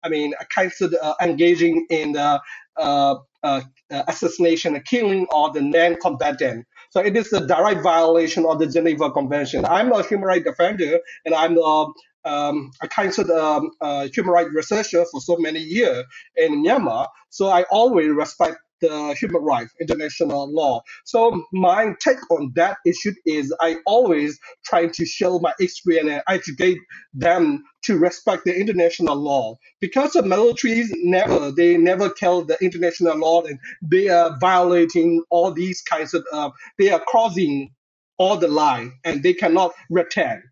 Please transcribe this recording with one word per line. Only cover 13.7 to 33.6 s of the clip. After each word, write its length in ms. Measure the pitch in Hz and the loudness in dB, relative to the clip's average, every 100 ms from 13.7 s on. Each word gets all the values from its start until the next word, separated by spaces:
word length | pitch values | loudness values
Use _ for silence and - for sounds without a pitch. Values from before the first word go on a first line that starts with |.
| - | -6
uh, 260 | 151 143 139 | -6 -4 -4
human 180 | 131 180 | -4 2
rights 180 | 175 170 | 2 2
researcher 500 | 151 151 214 214 175 170 | -4 -2 -4 -2 0 -2
for 100 | - | -4
so 160 | - 170 | -4 -2
many 240 | 160 160 | -2 -4
years 440 | 160 190 220 123 127 - - | -6 -2 0 -2 -8 -18 -12
in 300 | - 160 147 | -2 0 2
Myanmar. 440 | 156 233 170 113 139 _ _ | 0 0 0 -4 -6 _ _
So 200 | - 196 | -4 0
I 160 | 180 | 2
always 440 | 180 196 240 214 156 | 2 2 4 4 2
respect 480 | 151 165 - 165 160 _ _ | 0 -4 -2 -2 -2 _ _
the 360 | 165 151 147 143 | -4 -2 -6 -6
human 240 | 214 170 | -4 -4
rights, 300 | 151 127 117 _ | 0 -2 -4 _
international 720 | 165 - 151 - 156 139 139 | -6 -4 -6 -4 -4 -4 -4
law. 300 | 151 147 120 - - | -2 0 -2 -6 -20
So 420 | - 233 226 185 165 | -4 2 2 2 -4
my 420 | 185 185 190 220 180 | 0 2 2 0 0
take 180 | - 254 - | 0 0 0
on 220 | 165 143 127 | -2 -2 0
that 200 | 175 190 | 0 0
issue 280 | 175 - 202 190 | -2 -2 -4 -6
is 300 | - 151 135 160 | -4 -2 -4 -2
I 160 | 165 165 - | -2 -2 2
always 520 | 220 247 156 147 147 - - | 2 4 2 -2 -8 -18 -20
try 240 | - 185 170 | -2 0 0
to 180 | 165 165 | -2 -8
show 320 | - 185 180 | -2 -2 0
my 160 | 165 147 | -2 -2
experience 520 | 185 - 180 165 151 | -4 -4 0 0 0
and 120 | 143 165 | -4 -2
educate 500 | 190 - 139 180 185 - - - | -4 -4 -2 0 0 -6 -20 -18
them 480 | 135 170 180 160 143 - _ | -2 0 4 2 0 -8 _
to 120 | - 190 | -2 2
respect 480 | 175 175 - 185 | 2 0 -4 -2
the 100 | - | -2
international 640 | 180 208 185 170 165 165 143 | -2 -2 2 0 2 -2 -2
law. 400 | 147 139 113 117 _ _ | -2 -2 -2 -8 _ _
Because 320 | 185 - 294 | -4 -2 0
the 100 | 339 | 0
militaries 680 | 202 185 233 233 233 226 233 170 | 2 4 2 2 -2 -2 -2 -2
never, 540 | 175 185 208 180 147 | 0 2 2 0 0
they 280 | 139 170 175 | 2 4 6
never 320 | 170 185 196 | 4 2 -2
tell 340 | - 185 180 | -2 0 0
the 180 | 160 160 | 0 -2
international 540 | 190 175 170 170 170 156 | -2 -2 -4 0 -2 0
law, 280 | 160 165 | 2 2
and 140 | 165 139 | 0 -10